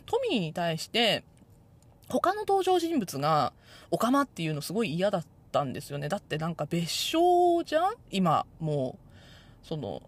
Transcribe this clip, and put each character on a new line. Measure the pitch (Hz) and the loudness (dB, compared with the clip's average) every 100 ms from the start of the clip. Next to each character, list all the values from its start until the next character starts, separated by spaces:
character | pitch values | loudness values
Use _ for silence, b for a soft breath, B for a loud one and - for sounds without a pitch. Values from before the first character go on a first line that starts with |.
| - | -4
ト | 480 494 | -2 0
ミ | 262 | 0
ー | |
に | 160 | -2
対 | 175 170 160 | -2 -2 -4
し | - | -2
て、 | 220 226 156 - - - - _ - - - - | 0 2 0 -4 -20 -20 -20 _ -20 -20 -20 -6
他 | 262 339 | 0 0
の | 415 | 0
登 | 403 392 | 0 2
場 | 370 370 | 4 2
人 | 330 320 | 2 -2
物 | 185 135 | -2 -2
が | 147 151 127 - B B B | 0 2 0 -4 B B B
オ | 165 | 0
カ | 226 | 2
マ | 277 | 2
っ | 269 | 0
て | - | -4
い | 160 | -4
う | 147 | -4
の | |
す | - | -4
ご | 196 | -2
い | 214 165 | -2 0
嫌 | 196 | 0
だ | 190 | 0
っ | - - - | -4 -14 -4
た | 131 | -2
ん | 139 | -2
で | - | -6
す | - | -8
よ | 143 | -6
ね。 | 147 | -4
だ | 202 | -6
っ | |
て | - 156 | -4 -4
な | 165 | -4
ん | 160 | -4
か | 147 | -4
別 | 175 165 | -2 -2
称 | - - 330 349 349 349 339 | -4 0 2 4 6 4 2
じ | 339 311 | 0 0
ゃ | |
ん？ | 370 466 - | 0 -4 -6
今、 | 196 175 135 - - | 0 2 2 0 -6
も | 156 147 127 - - B B B B B | -4 -2 -4 -8 -20 B B B B B
う。 | - | -10
そ | 156 | -8
の、 | 104 69 | -8 -10